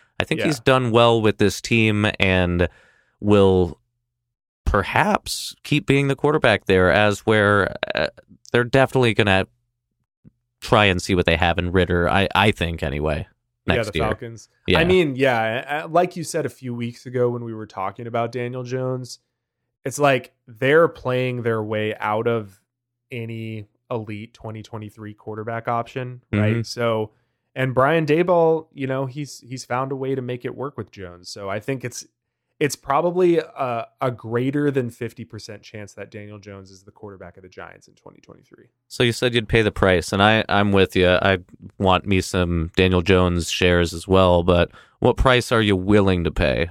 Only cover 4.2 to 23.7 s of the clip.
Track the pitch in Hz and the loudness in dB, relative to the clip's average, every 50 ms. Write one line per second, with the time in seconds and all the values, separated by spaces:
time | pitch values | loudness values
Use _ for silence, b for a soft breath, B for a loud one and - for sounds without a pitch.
4.2 | _ _ _ _ _ _ _ _ - - - 101 95 - - 127 156 208 202 - | _ _ _ _ _ _ _ _ -4 -2 0 0 0 0 0 0 0 0 0 -2
5.2 | - - - - - - - _ - - 147 147 - - 139 139 139 139 135 - | -4 -6 -10 -10 -10 -12 -14 _ -6 -2 -2 -2 2 2 2 2 2 0 -2 0
6.2 | - 143 151 156 - 120 104 95 _ - 95 92 92 90 71 104 104 104 101 - | 0 0 0 2 2 2 2 2 _ 2 4 4 4 4 4 4 4 2 0 0
7.2 | - 110 110 107 101 101 104 101 92 - - - - - - - - - - - | 0 2 2 4 4 4 4 2 0 -2 -4 -8 -8 -6 -4 -4 -4 -4 -6 -10
8.2 | - _ - _ _ _ - 123 120 120 - 135 131 - - 131 123 117 101 - | -20 _ -20 _ _ _ 0 0 0 2 2 2 2 2 2 2 2 2 2 2
9.2 | 104 101 95 95 95 - _ _ _ _ _ _ _ _ _ _ _ _ _ _ | 2 2 2 2 0 -2 _ _ _ _ _ _ _ _ _ _ _ _ _ _
10.2 | _ - _ _ _ _ _ _ - - 123 110 104 98 90 90 - - 98 90 | _ -20 _ _ _ _ _ _ -4 0 2 4 4 4 2 0 -2 -2 0 0
11.2 | 85 87 82 82 90 85 85 92 87 87 87 95 87 85 90 87 85 - - 98 | 2 2 2 2 2 0 0 -2 -2 0 0 0 2 2 0 0 0 0 0 0
12.2 | 95 - - 95 101 107 - - 85 85 85 80 - 73 71 71 76 78 73 76 | 0 0 2 2 2 2 0 -2 -4 -6 -6 -6 -6 -6 -4 -4 -4 -4 -4 -6
13.2 | - - _ _ _ _ _ _ - - - 117 110 104 - - 113 110 113 - | -8 -12 _ _ _ _ _ _ -6 -4 -2 -2 -2 -4 -4 -4 -4 -4 -4 -8
14.2 | 120 117 117 104 - _ _ _ - - 90 156 165 180 185 185 165 143 127 127 | -10 -16 -18 -18 -20 _ _ _ -2 0 2 2 4 4 2 2 2 0 0 0
15.2 | 135 131 120 113 110 110 113 131 123 135 147 156 175 170 156 175 185 180 - 175 | 2 2 2 2 0 -2 -4 -6 -6 -6 -8 -8 -6 -2 0 0 0 0 -4 -8
16.2 | 151 - - 160 143 131 - - 131 123 120 120 120 120 120 - - 131 123 123 | -10 -6 -6 -6 -6 -6 -10 -12 -12 -10 -8 -8 -8 -8 -10 -12 -14 -8 -4 -2
17.2 | 123 123 120 120 120 113 110 110 107 - - 98 95 101 101 - 120 117 120 117 | -2 -2 -2 -6 -10 -12 -12 -14 -14 -12 -10 -8 -8 -8 -8 -10 -12 -6 -4 -4
18.2 | 117 113 123 123 120 120 127 127 123 120 127 131 127 127 127 127 127 - - - | -4 -4 -6 -8 -8 -8 -10 -10 -10 -8 -6 -6 -6 -6 -6 -8 -10 -14 -18 -20
19.2 | _ _ _ _ _ _ _ _ _ _ _ _ - 135 - 143 147 139 135 123 | _ _ _ _ _ _ _ _ _ _ _ _ -12 -10 -4 0 0 2 0 0
20.2 | - - _ _ _ - 113 110 131 135 147 165 170 160 165 - - 127 127 127 | -4 -8 _ _ _ -18 -8 -2 0 4 4 4 4 2 0 -4 -6 -4 -2 -2
21.2 | 127 127 123 123 113 117 113 110 107 107 110 107 107 107 104 - 107 107 107 110 | -2 -2 -4 -4 -2 -2 -2 -2 -4 -4 -4 -2 -2 -4 -4 -4 -4 -2 -2 0
22.2 | 117 120 117 113 107 98 95 _ _ _ _ _ _ _ _ _ _ - 131 120 | 0 0 -2 -2 -4 -8 -16 _ _ _ _ _ _ _ _ _ _ -14 -12 -10
23.2 | 113 113 113 113 113 113 110 107 104 _ | -10 -10 -10 -10 -10 -10 -10 -12 -14 _